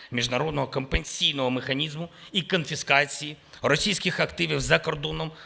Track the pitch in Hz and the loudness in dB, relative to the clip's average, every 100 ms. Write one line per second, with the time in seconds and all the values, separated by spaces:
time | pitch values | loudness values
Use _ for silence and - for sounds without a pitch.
0 | - 123 120 123 151 147 131 143 131 165 | -6 -2 0 0 0 0 -2 -2 -2 -4
1 | 156 - 170 143 127 127 127 135 156 151 | -4 -2 0 2 0 0 -2 -2 -4 -6
2 | 170 - - 208 165 190 147 151 - 139 | -10 -12 -4 -4 0 0 0 -6 4 4
3 | 143 - 151 151 - - 120 147 202 190 | 4 0 -8 -10 -16 -2 2 4 2 2
4 | - 165 160 - 170 147 127 156 160 156 | 0 0 -2 0 0 0 4 2 2 -4
5 | 151 160 160 156 | -4 -4 -6 -8